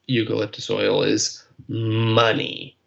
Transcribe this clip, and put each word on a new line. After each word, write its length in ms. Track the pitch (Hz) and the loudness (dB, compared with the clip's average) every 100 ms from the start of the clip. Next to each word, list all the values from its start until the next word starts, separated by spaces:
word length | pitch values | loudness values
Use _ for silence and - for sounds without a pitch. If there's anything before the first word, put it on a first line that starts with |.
| - | -2
eucalyptus 640 | 123 110 107 107 - - | -2 0 -2 -4 -6 -6
oil 320 | 101 101 101 | 0 2 2
is 400 | 101 107 - - - _ - | 2 2 -2 -6 -20 _ -8
money. 1080 | 113 113 110 113 113 117 110 - - - _ | -4 0 0 2 4 4 2 -2 -8 -14 _